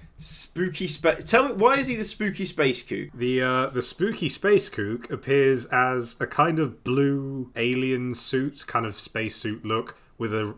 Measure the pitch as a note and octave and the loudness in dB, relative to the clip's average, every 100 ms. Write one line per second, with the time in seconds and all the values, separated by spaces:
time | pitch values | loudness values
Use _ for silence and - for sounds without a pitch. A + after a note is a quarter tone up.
0 | - - - - - - F#3 D3 F#3 D3 | -20 -18 -14 -12 -10 -4 -4 -2 -6 0
1 | E3 D#3 - A#3 C4+ G3 A3+ C#4 C4 A#3 | 2 2 4 4 4 4 4 4 2 -2
2 | G#3 - G#3+ F3+ F#3+ - C#3+ B2 - G2+ | -4 -4 -4 -2 -4 2 2 2 -4 -6
3 | G2+ - B2 B2+ B2+ B2+ C3 B2+ A#2 - | -6 -4 0 2 2 2 0 0 -2 0
4 | F#3+ - D3+ - G3 G#3 - - G2+ A#2 | -2 0 -2 0 4 4 4 -4 -4 -4
5 | - D3+ - C#3 C3+ C3 A#2+ B2+ B2+ B2+ | -6 -8 2 4 6 4 2 2 2 0
6 | A#2 - B2+ - D#3 D#3+ D3+ A2 - C3 | -4 -6 -4 2 2 2 -2 -2 -2 2
7 | C#3+ C#3 C3+ C3+ B2+ - A#2 B2+ C3 C3 | 2 2 -2 -6 -8 -2 0 0 0 0
8 | B2+ A#2 - C3+ C#3 C#3+ - A#2+ A2+ G2+ | -2 -4 -2 0 -2 -6 -6 -4 -2 -4
9 | - A2+ A2 - A#2 G#2+ G#2+ A2 A2+ - | -6 -6 -6 -4 -6 -6 -2 -2 -4 -12
10 | _ - A2+ A2 G#2+ | _ -8 -4 -2 -4